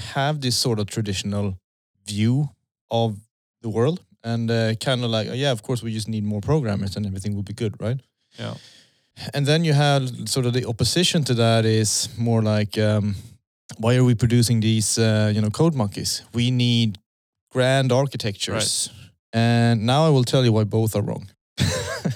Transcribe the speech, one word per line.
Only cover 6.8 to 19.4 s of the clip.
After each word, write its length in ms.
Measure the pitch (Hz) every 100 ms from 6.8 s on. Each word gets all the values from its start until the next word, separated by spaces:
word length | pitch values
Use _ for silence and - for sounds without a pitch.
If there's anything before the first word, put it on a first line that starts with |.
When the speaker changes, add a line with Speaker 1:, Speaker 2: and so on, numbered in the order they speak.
| 98 104
Speaker 1:
and 100 | 101
everything 280 | 95 104
will 80 | 98
be 100 | 98
good," 200 | 104 110 -
right? 200 | 107 131 - _ _ -
Speaker 2:
Yeah. 160 | 110 113 - - _ _ _ - -
Speaker 1:
And 120 | 143 139
then 180 | 160
you 100 | 165
have 340 | 143 147 139 127 117 113
sort 180 | 139 123
of 60 |
the 120 | 123 110
opposition 580 | 117 123 170 180 170
to 100 | 135
that 300 | 117 113 113
is 440 | 110 110 104 - - 117
more 260 | 117 113
like, 360 | 110 107 104 -
um, 380 | 107 107 101 95 - - _ _ - -
"Why 180 | 113 127
are 80 |
we 100 | 123
producing 460 | 113 113 120 113 113
these, 380 | 110 110 101 -
uh, 320 | 110 107 107
you 60 | 107
know, 100 | 107
code 240 | - 160 143
monkeys? 460 | 101 95 87 - -
We 180 | 117 120
need 480 | 123 120 117 113 98 _ _ _ _ _
grand 400 | 131 127 135 131
architectures." 960 | 123 139 120 110 95 - 110 95 - -
Speaker 2:
Right. 60 | - - _ _
Speaker 1:
And 500 | 120